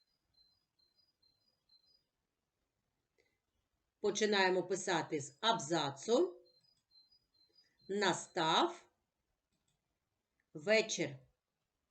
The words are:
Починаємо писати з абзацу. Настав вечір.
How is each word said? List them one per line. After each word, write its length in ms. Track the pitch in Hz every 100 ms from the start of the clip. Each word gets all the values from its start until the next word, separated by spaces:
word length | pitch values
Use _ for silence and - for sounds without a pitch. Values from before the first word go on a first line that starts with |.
| _ _ _ _ _ _ _ _ _ _ _ _ _ _ _ _ _ _ _ _ _ _ _ _ _ _ _ _ _ _ _ _ _ _ _ _ _ _ _ _
Починаємо 640 | 208 - 214 202 185 185
писати 580 | 175 190 - 170 139 156
з 120 | 135 -
абзацу. 1000 | 165 170 143 165 143 - - 247 359 - - _ _ _ _ _ _ _ _ _ _ _ _ _ -
Настав 960 | 196 196 156 - - 160 185 349 - - _ _ _ _ _ _ _ _ _ _ _ _ _ _ _ _
вечір. 680 | 160 151 220 214 - 147 135 _ _ _ _ _ _ _